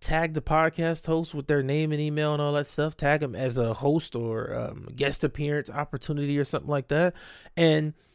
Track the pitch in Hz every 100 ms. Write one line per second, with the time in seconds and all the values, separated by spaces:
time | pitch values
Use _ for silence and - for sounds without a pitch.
0 | - 156 165 156 - 156 160 160 165 165
1 | - 160 165 151 139 147 131 147 156 151
2 | 151 151 151 147 147 147 139 - 151 -
3 | 143 151 143 98 131 123 113 110 143 160
4 | - 120 117 113 117 120 117 - - 123
5 | 139 139 147 - 147 147 135 143 147 -
6 | - 147 143 143 139 147 143 143 131 147
7 | 175 - - - - - 165 156 151 -
8 | _